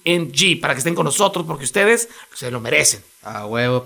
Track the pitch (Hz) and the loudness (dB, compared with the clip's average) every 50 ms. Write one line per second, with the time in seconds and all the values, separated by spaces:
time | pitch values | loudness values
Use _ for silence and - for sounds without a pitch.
0 | - 165 175 175 170 135 - 135 185 190 165 160 - 147 143 123 135 165 170 175 | -2 0 0 0 0 -2 0 2 2 4 2 2 0 -2 -2 0 -2 -2 0 0
1 | 170 151 139 - 202 196 196 180 175 160 160 143 139 123 - 196 196 208 233 240 | 0 0 0 2 2 2 0 0 -6 -6 -6 -6 -6 -4 0 2 4 4 4 2
2 | 233 - - - - - - - - 123 123 123 110 113 143 151 143 - - 104 | 0 -4 -10 -20 -20 -20 -16 -12 -10 -8 -8 -6 -4 0 2 2 2 2 0 -2
3 | - - _ _ - 101 110 104 104 104 110 117 120 123 127 127 123 | -6 -20 _ _ -14 -12 -10 -10 -8 -4 -2 0 0 2 0 -2 -2